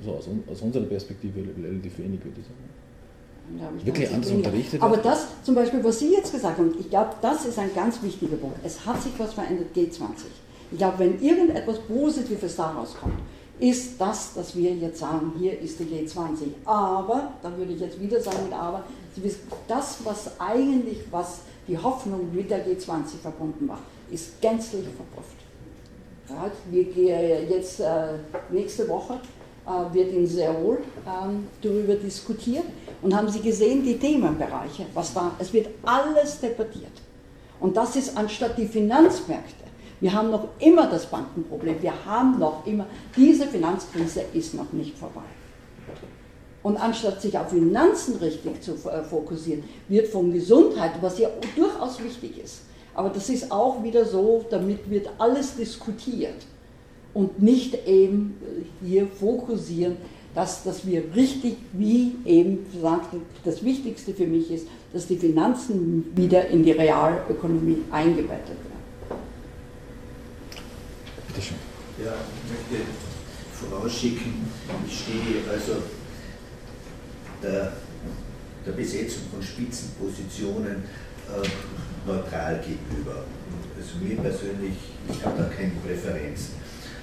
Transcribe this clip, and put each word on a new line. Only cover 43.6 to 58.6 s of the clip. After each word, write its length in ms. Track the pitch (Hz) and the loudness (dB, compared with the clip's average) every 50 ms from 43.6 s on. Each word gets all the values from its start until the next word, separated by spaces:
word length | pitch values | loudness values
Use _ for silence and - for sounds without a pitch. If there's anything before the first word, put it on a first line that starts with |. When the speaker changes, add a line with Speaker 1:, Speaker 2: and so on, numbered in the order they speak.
| 160 165 190 190 - - - 170 165 160 - 185 - - | 2 2 0 0 -4 -4 -2 -2 0 0 0 -2 -4 -2
Speaker 2:
ist 220 | - 165 156 - - | -2 -2 -2 -2 -6
noch 180 | - 147 143 | -8 -8 -6
nicht 240 | - 156 151 147 - | -4 -6 -6 -6 -8
vorbei. 240 | - 143 - - 82 - - - - - - - - - - - - - - - - - - - - - - - - - - - - | -10 -12 -12 -12 -12 -14 -14 -16 -18 -18 -20 -20 -20 -20 -20 -20 -18 -16 -16 -16 -14 -16 -18 -18 -20 -20 -20 -20 -20 -20 -20 -16 -4
Und 160 | - 208 202 | -2 0 0
anstatt 460 | - 226 226 220 - - 202 190 - | 2 2 0 0 0 0 -2 -2 -2
sich 160 | - 202 - 156 | -2 -2 0 -2
auf 120 | - - | 0 2
Finanzen 640 | 190 170 165 165 196 240 311 392 427 - - 269 233 | 4 6 6 6 8 8 8 6 6 4 2 -2 -2
richtig 440 | - 170 151 - - - 165 - - | 0 0 -2 -2 -2 -4 -6 -6 -6
zu, 120 | - 190 | -8 -8
äh, 300 | 151 147 - - 160 160 | -8 -6 -6 -4 -4 -4
fokussieren, 600 | 156 156 165 156 151 - 175 156 - 165 156 147 143 - - - - - | -4 -2 -2 -2 -2 -2 -6 -6 -4 -4 -4 -4 -6 -10 -14 -16 -4 2
wird 200 | 196 220 214 - | 4 4 4 4
von 240 | - 190 175 175 | 2 2 2 2
Gesundheit, 580 | 170 175 - - 226 294 - - - - 165 165 160 170 | 2 2 6 8 10 10 10 10 6 2 0 -2 0 -2
was 180 | 180 185 180 233 | -2 -2 2 2
ja 120 | 226 - - - - - - | 2 2 0 -2 -6 -4 2
durchaus 460 | 285 339 - - - 247 254 247 - | 2 2 2 2 0 -4 -6 -4 -6
wichtig 400 | 226 233 - - - - - - - | -8 -10 -10 -10 -12 -12 -12 -12 -14
ist, 180 | - - - - - - - - - - | -16 -16 -18 -20 -20 -20 -20 -20 -10 -4
aber 160 | - 190 196 | -2 -2 -2
das 180 | 196 202 - - | -2 -2 -2 0
ist 220 | 254 208 - - | -2 -2 -2 0
auch 300 | 208 202 233 262 254 226 214 | 2 4 4 4 2 0 -2
wieder 200 | 226 220 233 220 | 4 4 6 6
so, 400 | 185 185 185 196 220 226 226 226 - | 6 4 4 6 6 6 4 4 0
damit 400 | 220 180 180 196 202 - - 196 | -2 0 0 0 -2 -2 -4 -2
wird 180 | 208 202 196 - - - | -2 -2 -2 -2 -2 2
alles 360 | 180 233 262 285 269 - - | 4 4 4 4 0 -2 -4
diskutiert 880 | 233 226 - - - - 226 202 - - 262 240 - - - - - - - - - - - - - - - - - - - - | -6 -6 -6 -8 -8 -8 -8 -8 -6 -6 -6 -4 -4 -4 -4 -6 -10 -16 -20 -20 -20 -20 -20 -20 -20 -20 -20 -20 -20 -18 -6 0
und 260 | 208 190 190 - - | 0 0 0 4 6
nicht 460 | 202 226 262 254 - - - - - | 8 8 8 6 4 0 -4 -2 2
eben, 500 | 185 190 190 196 190 202 208 208 202 - - | 6 8 8 8 8 6 2 0 -2 -4 -8
äh, 440 | - - 175 175 | -10 -8 -8 -8